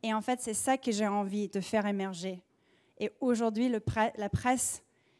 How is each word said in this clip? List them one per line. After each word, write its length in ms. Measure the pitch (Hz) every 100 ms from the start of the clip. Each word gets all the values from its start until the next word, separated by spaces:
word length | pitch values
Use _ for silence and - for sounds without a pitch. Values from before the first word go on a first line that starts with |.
Et 100 | -
en 80 | 220
fait, 220 | 233 247
c'est 100 | 233
ça 240 | 214 - 262
que 160 | 254
j'ai 140 | 208 208
envie 420 | 202 196 208 202
de 120 | 196
faire 260 | 180 220 208
émerger. 560 | 202 190 175 185 180 _ _ _ _ _ _
Et 120 | 208 -
aujourd'hui, 500 | 254 233 226 214 247
le 80 | 226
pre-, 340 | - 226 220 -
la 100 | 202
presse 540 | - 247 254 - - _ _ _